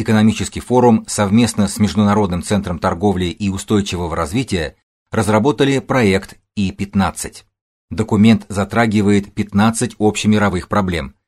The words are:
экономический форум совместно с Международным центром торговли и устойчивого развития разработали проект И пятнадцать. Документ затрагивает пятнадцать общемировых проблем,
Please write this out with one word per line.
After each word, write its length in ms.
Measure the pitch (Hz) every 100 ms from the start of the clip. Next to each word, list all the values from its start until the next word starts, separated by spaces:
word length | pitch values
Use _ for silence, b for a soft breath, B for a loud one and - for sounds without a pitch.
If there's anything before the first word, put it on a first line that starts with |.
экономический 580 | 113 110 110 104 95 -
форум 460 | - 123 123 110 -
совместно 640 | - 104 110 117 - 98
с 80 | -
Международным 680 | 104 92 104 104 98 87
центром 340 | - 101 92 85
торговли 500 | 95 87 101 90 90
и 200 | 85 101
устойчивого 720 | 95 - 107 98 90 87 80
развития 580 | 80 113 135 92 73 - _ _ _
разработали 680 | - 104 107 127 147 139 135
проект 580 | - 127 104 95 - - _ -
И 160 | 95
пятнадцать. 760 | - 98 98 90 - - - _ _ _ _ _
Документ 560 | - 107 107 110 104 -
затрагивает 840 | 101 98 110 117 104 101 101 98
пятнадцать 640 | - 104 98 113 113 123 -
общемировых 680 | 107 101 107 107 104 90 -
проблем, 460 | 98 92 82 67 -